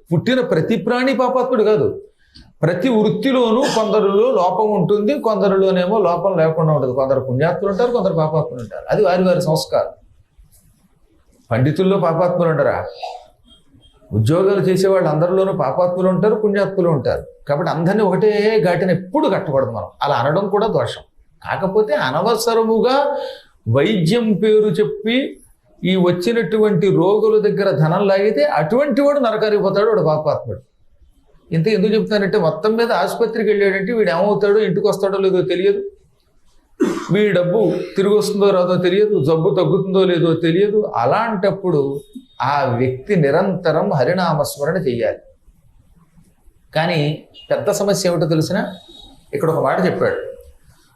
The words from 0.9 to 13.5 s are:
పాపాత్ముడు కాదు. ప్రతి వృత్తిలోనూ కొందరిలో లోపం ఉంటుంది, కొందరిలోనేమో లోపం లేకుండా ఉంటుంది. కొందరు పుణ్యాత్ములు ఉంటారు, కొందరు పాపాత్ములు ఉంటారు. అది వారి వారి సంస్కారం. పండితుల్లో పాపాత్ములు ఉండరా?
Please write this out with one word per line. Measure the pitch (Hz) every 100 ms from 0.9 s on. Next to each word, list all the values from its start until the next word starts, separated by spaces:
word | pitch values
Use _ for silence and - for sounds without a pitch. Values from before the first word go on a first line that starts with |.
| 240 254 262
పాపాత్ముడు | 247 254 247 254
కాదు. | 208 214 110 - - _ _ - - _
ప్రతి | 151 180 262
వృత్తిలోనూ | 220 214 170 269 254 233 220
కొందరిలో | 277 226 214 214 196 196 240
లోపం | 226 180 226 214
ఉంటుంది, | 202 170 208 208 285
కొందరిలోనేమో | 226 208 196 190 190 185 180 214
లోపం | 180 175 190 180
లేకుండా | 160 160 156
ఉంటుంది. | 147 131
కొందరు | 123 135 135
పుణ్యాత్ములు | 127 123 160 175 196
ఉంటారు, | 190 240
కొందరు | 240 185
పాపాత్ములు | 160 156 156 135 131
ఉంటారు. | 110 - -
అది | 185
వారి | 190 180
వారి | 185 175
సంస్కారం. | 147 156 - 131 95 - _ _ _ _ - _ _ _ _ _ _ _ _ _ _
పండితుల్లో | 117 131 151 190 196
పాపాత్ములు | 170 165 180 175 170
ఉండరా? | 147 127 90 - - - - - _ _